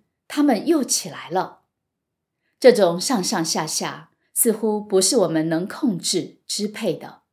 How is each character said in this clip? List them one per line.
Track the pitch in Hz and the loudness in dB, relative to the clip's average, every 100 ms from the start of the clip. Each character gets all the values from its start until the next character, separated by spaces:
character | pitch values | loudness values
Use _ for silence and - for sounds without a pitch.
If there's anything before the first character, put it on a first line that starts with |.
| _ _ - | _ _ -8
他 | - | 0
们 | 294 214 240 | 2 2 2
又 | 320 | 0
起 | 247 - 180 | 0 -4 -6
来 | 135 - | -12 -6
了。 | 180 165 - _ _ _ _ _ _ _ _ _ - | -4 -4 -8 _ _ _ _ _ _ _ _ _ 4
这 | 262 | 6
种 | 202 185 175 | 8 4 2
上 | - 240 | -2 -2
上 | 180 190 | -2 -2
下 | 160 - 156 | -2 -4 -4
下 | - 170 143 156 _ _ | -4 -6 -8 -16 _ _
似 | - 240 | 0 0
乎 | 220 220 214 | 2 0 -2
不 | 208 190 | 0 2
是 | 190 233 | 2 2
我 | 175 | 2
们 | 160 160 | 0 0
能 | 160 190 | -2 -4
控 | - 269 175 | -4 -2 -2
制、 | - 185 139 - - | -2 -4 -4 -12 -10
支 | - 208 | -6 -6
配 | 208 220 | -4 -4
的。 | 147 143 - _ | -4 -8 -20 _